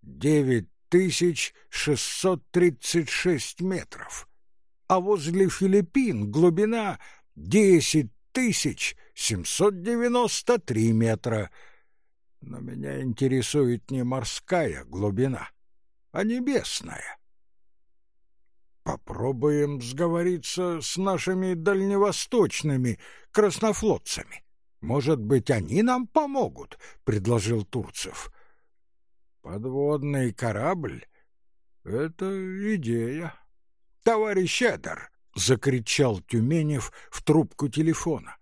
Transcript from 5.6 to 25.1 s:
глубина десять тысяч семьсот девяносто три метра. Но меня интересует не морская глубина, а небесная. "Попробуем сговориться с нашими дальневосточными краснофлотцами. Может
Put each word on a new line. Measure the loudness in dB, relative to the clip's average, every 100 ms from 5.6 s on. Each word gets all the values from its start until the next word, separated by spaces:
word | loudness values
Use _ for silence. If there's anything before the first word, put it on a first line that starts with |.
| 4 4 4 0 0 0 -2
глубина | 4 4 4 0 0 -4 -8 -14 -20 _ -16
десять | 2 6 8 6 6 2 0 -8 _
тысяч | -2 0 0 -2 -2 -6 -8 -20
семьсот | -6 -4 -2 -4 2 2 2
девяносто | -2 0 2 2 0 -2 0 0
три | 2 2 2
метра. | 4 2 0 -2 -4 -4 -12 -20 _ _ _ _ _ _ _
Но | -16 -14
меня | -12 -10 -10 -6
интересует | -6 -2 0 2 0 2 2 0 -4
не | -4
морская | -2 -4 -6 -8 -2 0 0 -4
глубина, | -10 -4 -2 0 -2 -2 -10 _ _ _ _ _ _
а | -4 -2
небесная. | -2 0 -2 -2 -8 -10 -12 -14 -16 -20 -20 _ _ -20 _ _ _ _ _ _ _ _ -20 -20 -12
"Попробуем | -10 -10 -12 -6 -4 0 0 2 0 -2
сговориться | -8 -2 0 0 0 -2 -4 -4 -2 -4
с | -6 -4
нашими | -2 -2 -2 -2 -2
дальневосточными | 0 0 2 2 2 2 0 0 2 2 2 0 0 0 -2 -10 -20 -2
краснофлотцами. | 2 2 2 0 2 2 0 -2 -8 -8 -18 -20 _ _ _
Может | -2 0 2